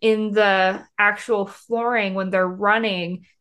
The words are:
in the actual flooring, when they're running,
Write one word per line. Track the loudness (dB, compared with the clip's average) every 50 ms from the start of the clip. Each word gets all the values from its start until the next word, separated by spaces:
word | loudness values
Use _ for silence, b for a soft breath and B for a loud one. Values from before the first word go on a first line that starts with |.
in | 0 0 2 2 0 0 2
the | 2 4 4 4 4 2 0 0 -4 -10 _ _ 0
actual | 0 0 0 -2 -4 -2 -2 -2 -2
flooring, | -4 -8 -16 -8 -6 -4 -2 -2 0 0 0 -2 -2 -4
when | -4 -4 -2
they're | 0 0 0 0
running, | -2 -2 0 2 2 2 2 -2 -2 -2 -4 -6 -6 -10 b b b b